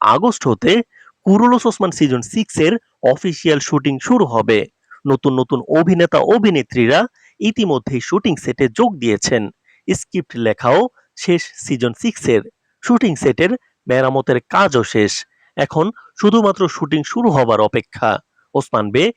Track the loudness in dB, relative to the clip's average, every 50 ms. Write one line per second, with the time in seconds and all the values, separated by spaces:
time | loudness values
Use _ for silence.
0 | 2 2 2 4 2 0 -2 -2 -2 -2 -2 0 2 2 2 2 0 _ _ _
1 | -20 _ _ _ 0 2 4 4 4 4 2 2 0 -2 -2 -2 -2 -4 0 0
2 | 0 0 0 -2 -4 -4 -4 -6 -4 -4 -2 0 0 2 0 -2 -4 _ _ _
3 | 0 0 0 0 -2 -6 -6 -2 0 0 0 0 0 -2 -2 -2 -2 -2 -4 -4
4 | -2 0 2 2 2 0 0 0 2 2 2 0 0 -4 _ _ _ _ -20 -6
5 | -2 -2 0 0 0 0 0 0 0 -2 -2 -4 -2 0 0 2 2 2 2 2
6 | 2 2 2 2 2 2 2 2 2 2 2 0 -2 -2 -2 0 2 2 2 2
7 | 0 -2 _ _ _ _ _ -6 -4 -4 -2 -2 -2 -2 -2 -2 -4 -6 -6 -6
8 | -4 -4 -4 -2 -2 -2 -4 -4 -4 -6 -4 -2 -2 -2 0 0 -2 -2 -2 -2
9 | -2 -2 -2 -2 -2 -2 -2 -2 -2 -4 -10 _ _ _ _ _ _ -6 -6 -6
10 | -8 -8 -8 -8 -8 -8 -6 -4 -2 -2 -2 -2 0 0 2 2 0 -2 _ _
11 | _ _ _ -6 -2 -2 0 0 -2 -6 -16 -14 -8 -6 -4 -4 -4 -4 -4 -4
12 | -6 -6 -6 -4 -2 0 0 0 0 -4 -12 _ _ _ _ _ -2 0 2 2
13 | 2 0 -2 0 0 0 0 0 0 -2 -2 -4 _ _ _ _ _ -2 0 0
14 | 0 0 0 -2 0 0 -2 -2 -2 -2 0 0 2 2 2 0 0 0 0 0
15 | 0 0 -2 -6 -12 _ _ _ _ _ _ -6 -4 -2 -2 -2 -2 -2 -4 -10
16 | -18 _ _ -2 0 2 2 4 2 2 0 0 -2 -4 -4 -6 -6 -2 -2 -2
17 | -4 -4 -4 -2 0 2 2 2 2 2 2 2 2 0 0 -4 -6 _ -6 -4
18 | -2 -2 -2 -2 -6 _ _ _ _ _ -6 -6 -4 -2 -2 -4 -2 0 0 0
19 | 0 0 -2